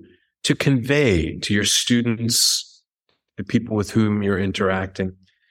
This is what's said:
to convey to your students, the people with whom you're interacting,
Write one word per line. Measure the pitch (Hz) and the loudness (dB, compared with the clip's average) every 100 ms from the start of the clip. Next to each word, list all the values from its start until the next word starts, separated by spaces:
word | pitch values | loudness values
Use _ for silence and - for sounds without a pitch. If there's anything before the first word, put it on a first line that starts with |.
| - - _ _ | -18 -20 _ _
to | - 147 | -2 0
convey | - 135 117 143 139 90 76 - | 2 0 2 2 4 2 0 -4
to | - | -2
your | 101 104 | 0 0
students, | - - 123 120 113 117 117 - - - - _ _ _ _ _ - | 0 2 0 0 -2 -2 0 0 -2 -6 -18 _ _ _ _ _ -14
the | |
people | 101 120 113 107 | -2 -2 0 -2
with | 98 | 0
whom | 113 107 104 | 2 2 2
you're | 101 98 | 0 0
interacting, | 98 95 98 95 95 - 95 92 _ _ _ | -2 0 0 0 -4 -4 -6 -6 _ _ _